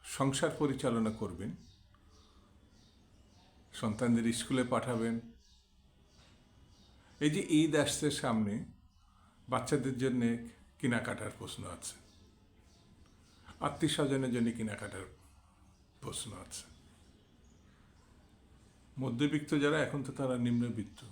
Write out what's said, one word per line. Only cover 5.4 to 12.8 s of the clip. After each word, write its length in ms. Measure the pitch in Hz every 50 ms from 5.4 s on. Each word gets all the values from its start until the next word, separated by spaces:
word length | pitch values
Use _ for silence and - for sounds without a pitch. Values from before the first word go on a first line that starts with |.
| - - - - _ _ - - - - - - - - - - - - - - - - - - - - - - - - - - - - - -
এই 100 | 147 151
যে 160 | 151 143 - -
ঈদ 280 | 156 151 160 156 147
আসছে 340 | 151 143 - - - 151 147
সামনে, 540 | 139 - - 131 113 110 107 101 101 123 - - - - - - _ - - - - - - - _ - - -
বাচ্চাদের 500 | 127 120 - - 151 139 123 135 123 117
জন্যে 500 | 127 131 123 123 117 117 117 117 - - - - - - - _
কেনাকাটার 520 | - 127 120 117 117 - 101 - 107 104 - -
প্রশ্ন 260 | 117 - - - 101
আছে, 300 | 92 90 - - - - - - - - - - - - - - - _ - - - - -